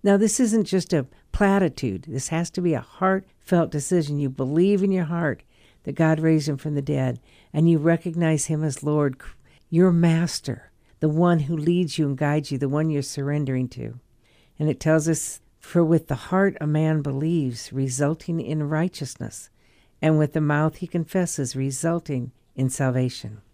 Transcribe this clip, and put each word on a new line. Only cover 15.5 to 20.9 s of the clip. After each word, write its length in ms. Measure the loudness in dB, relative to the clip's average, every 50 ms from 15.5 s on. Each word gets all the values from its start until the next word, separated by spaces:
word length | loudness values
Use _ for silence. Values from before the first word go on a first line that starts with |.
| _ _
"For 260 | -20 -2 2 2 4
with 240 | 4 4 2 2 -2
the 60 | -8
heart 420 | -8 -4 -2 0 2 2 2 0 -2
a 60 | -4
man 360 | -2 0 2 2 2 0 0
believes, 720 | -2 -2 -4 -2 -2 0 0 0 0 -2 -4 -8 -12 -8 -4
resulting 680 | -4 -4 -2 -2 0 0 0 0 -2 -6 -6 -6 -4
in 300 | -4 -4 -4 -4 -2 -2
righteousness, 800 | -2 -2 -2 -2 -4 -8 -10 -10 -10 -12 -12 -12 -12 -14 -20 _ _ _ _ _ _ _ _ _ _ _
and 180 | 0 2 4 4
with 140 | 2 0
the 80 | 0 -2
mouth 360 | 0 0 2 2 0 0 -2
he 100 | -4 -12
confesses, 680 | -6